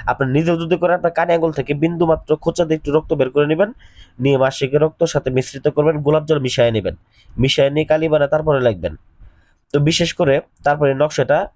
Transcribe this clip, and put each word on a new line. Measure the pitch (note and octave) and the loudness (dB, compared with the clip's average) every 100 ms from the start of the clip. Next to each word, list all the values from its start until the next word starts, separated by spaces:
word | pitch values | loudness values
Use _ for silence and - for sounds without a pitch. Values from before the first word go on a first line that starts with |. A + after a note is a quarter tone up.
| - | -4
আপনি | - C3+ | -2 0
নিজেও | C#3 E3 E3 | 0 0 -2
যদি | E3 F3 | 0 0
করেন, | E3+ | 0
আপনার | F3 E3+ | 0 0
কানি | E3 E3+ | 0 0
আঙ্গুল | E3+ D#3+ | 2 0
থেকে | D3+ C3 | -2 -4
বিন্দু | D3 E3 E3+ E3 | -2 -2 0 0
মাত্র | D#3 - D#3 | 0 -2 -2
খোঁচা | E3+ E3 | -2 -2
দিয়ে | E3 D#3+ | -2 -2
একটু | D3 | -2
রক্ত | D3+ - | -2 0
বের | D3+ B2+ | -2 0
করে | C#3+ D3 | 0 2
নেবেন, | D#3+ G#3 - - - - - | 2 -2 -4 -20 -20 -20 -4
নিয়ে | C3+ C3+ | 0 2
মাসিকে | C3 - C3+ C#3+ | 0 -2 -2 0
রক্ত | D#3 - | 0 0
সাথে | E3 C#3+ - | -2 -2 -2
মিশ্রিত | C3 C3 C#3 D#3 | -2 -4 -4 -2
করবেন, | D3+ D3+ D3+ | 0 0 0
গোলাপ | C#3+ D#3 | 0 0
জল | D3+ D3+ | 0 -2
মিশিয়ে | B2+ - A#2+ | 0 0 2
নেবেন, | A2 F2+ D#2+ _ _ - - | 0 -4 -8 _ _ -10 -2
মিশিয়ে | C3 - C#3 | 0 2 2
নিয়ে | D3 D#3 | 0 0
কালি | D#3 D#3+ | 0 2
বানায় | D3+ C#3+ | 2 2
তারপরে | D#3 D#3 C#3 | 0 0 0
লিখবেন। | B2 F#2+ E2 D2+ _ _ - - _ _ _ | 2 0 -4 -10 _ _ -20 -20 _ _ _
তো | C#3+ | 0
বিশেষ | D3 E3 E3+ | 2 0 -2
করে | - C#3 C#3 - _ | 0 0 0 -2 _
তারপরে | C#3+ D3 C#3+ | -2 2 2
নকশাটা | C3+ D3+ - B2+ D3+ G3+ | 2 0 0 0 0 -2